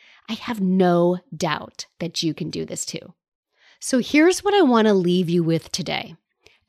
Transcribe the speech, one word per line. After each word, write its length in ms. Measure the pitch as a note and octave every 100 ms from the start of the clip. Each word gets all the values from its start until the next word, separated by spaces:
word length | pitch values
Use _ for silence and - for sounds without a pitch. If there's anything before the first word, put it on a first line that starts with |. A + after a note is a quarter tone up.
| _ _ -
I 40 |
have 280 | A3+ - A3+
no 560 | F#3+ F#3 F3+ F3 F3 F3+ - D#3
doubt 520 | E3+ D3+ - - - _
that 240 | E3 -
you 100 | E3
can 160 | D3+ D#3
do 140 | E3
this 220 | E3 - -
too. 280 | - - - _ _ _ _ _ _
So 180 | - C4
here's 420 | - D4 D#4+ F#4
what 120 | G4+
I 80 | G4+
want 260 | D4+ A#3 G#3+
to 60 |
leave 360 | G3 F3 F3+ E3+
you 140 | F3
with 300 | E3 E3 -
today. 420 | - E3 D3+ - E3 _ _ _ _